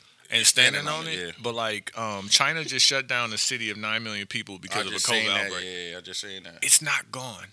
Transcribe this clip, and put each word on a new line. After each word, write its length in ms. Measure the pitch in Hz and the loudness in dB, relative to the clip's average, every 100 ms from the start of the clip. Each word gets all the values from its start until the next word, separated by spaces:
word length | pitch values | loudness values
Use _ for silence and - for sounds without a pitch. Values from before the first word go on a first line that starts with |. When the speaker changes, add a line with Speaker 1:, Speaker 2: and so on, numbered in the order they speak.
| - _ - | -20 _ -2
Speaker 1:
and 140 | 117 110 | 2 6
standing 360 | - 127 - | 8 6 4
Speaker 2:
Standing 60 | 151 | -2
Speaker 1:
on 140 | 156 | -4
Speaker 2:
on 60 | 160 | -4
Speaker 1:
it. 80 | 92 | -4
Speaker 2:
it, 60 | 87 | -6
yeah. 60 | - | -6
Speaker 1:
But, 120 | 117 117 | -6 -2
like, 420 | 113 104 - 117 | -2 -4 -6 -6
um, 300 | 113 101 101 | -4 -4 2
China 340 | - 139 160 | 4 4 0
just 220 | 139 131 - | -2 2 2
shut 220 | 135 123 | 2 0
down 260 | 123 120 | -2 -2
a 40 | 107 | -2
city 320 | - 127 110 | -2 -2 -4
of 60 | 104 | -4
nine 240 | 107 110 | -2 -4
million 240 | 113 104 101 | -4 -6 -6
people 320 | 117 104 95 | -8 -8 -12
because 180 | 95 101 | -6 -4
Speaker 2:
I 40 | |
Speaker 1:
of 60 | 95 | -4
a 40 | |
Speaker 2:
just 160 | 101 113 | -2 0
Speaker 1:
covid 120 | 113 | 2
Speaker 2:
seen 40 | 110 | 2
that. 180 | 98 98 | 0 0
Speaker 1:
outbreak. 160 | 90 92 | -4 -6
Speaker 2:
Yeah, 240 | 90 87 | -8 -8
yeah, 60 | 90 | -10
I 40 | |
just 200 | 87 92 | -10 -10
seen 220 | 101 95 | -10 -12
that. 160 | 87 85 | -14 -2
Speaker 1:
It's 180 | - - | 6 6
not 300 | 156 - 117 | 6 -2 -4
gone. 360 | 123 127 95 98 | -8 -8 -10 -14